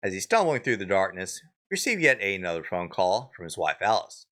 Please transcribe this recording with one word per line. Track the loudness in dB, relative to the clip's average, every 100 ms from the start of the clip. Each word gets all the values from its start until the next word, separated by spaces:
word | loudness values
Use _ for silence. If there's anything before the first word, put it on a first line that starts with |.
As | -4
he's | -6
stumbling | 2 2 4 0
through | 0 -2
the | 2
darkness, | 2 2 -2 -10 -10
he | -16 _ _
receives | -4 -2 4
yet | 4 4
another | 2 -2 -2 -4
phone | -4 -4 -4
call | 0 2 0 -2
from | -14
his | -14 -4
wife | -2 0
Alice. | 0 0 -2 -18 -20